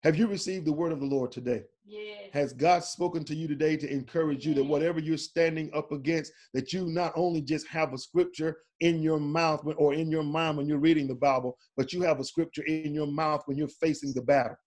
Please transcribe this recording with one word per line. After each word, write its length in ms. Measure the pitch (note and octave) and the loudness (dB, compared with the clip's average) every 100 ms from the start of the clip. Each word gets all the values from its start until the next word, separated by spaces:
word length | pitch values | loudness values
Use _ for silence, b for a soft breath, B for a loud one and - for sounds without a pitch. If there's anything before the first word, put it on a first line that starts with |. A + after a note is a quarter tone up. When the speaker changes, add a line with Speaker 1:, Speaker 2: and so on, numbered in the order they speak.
Speaker 1:
Have 140 | D#3 D#3+ | 4 4
you 100 | A3+ | 2
received 400 | G3 - F#3+ D#3+ | 0 -4 -4 -2
the 60 | |
word 200 | D3+ E3 | 0 0
of 80 | D#3 | -2
the 60 | C#3 | -2
Lord 240 | C#3 B2 | 0 -2
today? 300 | B2 A#2+ A#2 - _ | -4 -4 -4 -4 _
Speaker 2:
Yes. 460 | _ - - - - | _ -12 -12 -14 -8
Speaker 1:
Has 200 | C#3+ C#3+ | -4 -4
God 320 | B2 D#3 F3 | 0 4 4
spoken 400 | E3+ - F3 F3 | 2 -4 -2 -2
to 100 | D3+ | -6
you 120 | D3 D#3+ | -6 -4
today 300 | C#3+ D#3 D#3 | 0 0 0
to 140 | D3+ | -2
encourage 540 | C#3 C3 E3+ D#3+ C#3 | -6 -4 -2 0 0
you 100 | D3 | 0
that 80 | C#3+ | 2
Speaker 2:
Yes. 80 | C#3 | 2
Speaker 1:
whatever 300 | D3 E3 E3 | 2 0 -2
you're 160 | D#3 D#3+ | -2 -4
standing 540 | - - E3 D#3+ D3+ | -2 2 2 2 -4
up 180 | D3 D3+ | -6 -6
against, 400 | D3+ C3+ E3 - b b | -6 -2 -2 -2 b b
that 200 | C3 C3 | -6 -4
you 140 | F#3 F3+ | -4 -2
not 260 | E3 E3+ | -2 -2
only 260 | E3 F3 E3 | 0 0 0
just 260 | C3+ D3+ D3+ | -2 -4 -4
have 240 | D#3+ D#3 | -2 -2
a 60 | C3 | -2
scripture 600 | - E3+ F3+ F3+ D#3+ D#3 b _ | -4 0 0 0 -4 -4 b _
in 200 | E3+ E3 | 2 2
your 160 | D#3 D#3 | 2 0
mouth 440 | D3 D#3 E3 D3+ | 0 2 2 2
when, 120 | D3 D3+ | -2 2
or 180 | D3 | 4
in 160 | D3 D#3+ | 4 0
your 120 | D#3+ | 0
mind 320 | D3+ D#3 E3 D3+ | 0 0 0 0
when 100 | C#3+ | 0
you're 120 | D3+ | 2
reading 280 | D#3 D#3 C3+ | 4 4 2
the 80 | |
Bible, 420 | B2 C#3+ C3 B2+ B2+ b - | 0 2 2 0 -8 b -4
but 160 | C3 | -2
you 100 | F3+ | 0
have 160 | F3 C#3+ | 2 2
a 40 | |
scripture 400 | C3+ - E3 - | 0 -2 -2 -2
in 280 | D#3 D#3 D#3 | -2 -2 -2
your 140 | D3+ D3 | -2 -2
mouth 360 | C#3+ D#3 D3 - | 0 0 0 -2
when 100 | C#3 | -4
you're 120 | D3 | -4
facing 440 | - D#3+ D3 C#3 | 0 0 0 -2
the 100 | B2+ | -4
battle? 340 | A#2+ C#3+ A#2+ - | 4 4 4 -4